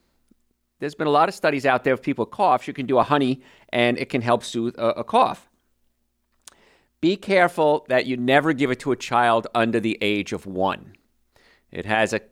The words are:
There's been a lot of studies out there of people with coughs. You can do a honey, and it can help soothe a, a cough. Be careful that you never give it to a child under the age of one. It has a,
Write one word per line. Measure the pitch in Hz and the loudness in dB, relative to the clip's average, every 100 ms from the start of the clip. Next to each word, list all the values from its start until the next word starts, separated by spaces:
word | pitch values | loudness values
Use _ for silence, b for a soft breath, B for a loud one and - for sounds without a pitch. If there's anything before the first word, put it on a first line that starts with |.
| _ _ _ _ _ _ _ _ | _ _ _ _ _ _ _ _
There's | 143 143 | -12 -4
been | 156 | 0
a | |
lot | 143 170 | 2 2
of | 190 | 0
studies | 160 143 135 | -2 0 0
out | 127 | 2
there | 135 | 2
of | 127 | 0
people | - 135 110 | -2 -4 -4
with | |
coughs. | - 190 127 - | 0 2 2 -2
You | |
can | 139 127 | -10 0
do | 123 | 2
a | |
honey, | 117 147 131 131 B B B | 2 2 2 -2 B B B
and | - 120 123 | 0 0 0
it | 123 | -4
can | 131 | -4
help | 117 120 | 0 0
soothe | - 120 117 - | 0 -6 -6 -2
a, | 117 | -4
a | - | -4
cough. | - 233 - - _ _ _ _ _ _ _ _ _ _ - b b b b _ | -2 0 0 -2 _ _ _ _ _ _ _ _ _ _ -20 b b b b _
Be | 160 196 | -2 -2
careful | - 196 175 170 151 147 - | 0 2 2 2 0 0 0
that | 127 120 | -2 0
you | 127 | -2
never | 123 135 151 | 2 2 2
give | 139 139 | 0 0
it | 127 | -2
to | 143 | -2
a | 123 | -4
child | - 120 120 113 110 | -2 0 2 2 0
under | 117 117 113 | -2 0 0
the | 110 107 | -2 -2
age | 104 104 98 | -2 -2 -4
of | 98 98 | -8 -8
one. | 92 95 90 50 98 _ _ _ b b b b | -4 -2 -4 -10 -20 _ _ _ b b b b
It | - 90 | -12 -4
has | 110 107 | 0 0
a, | 107 - | -2 -6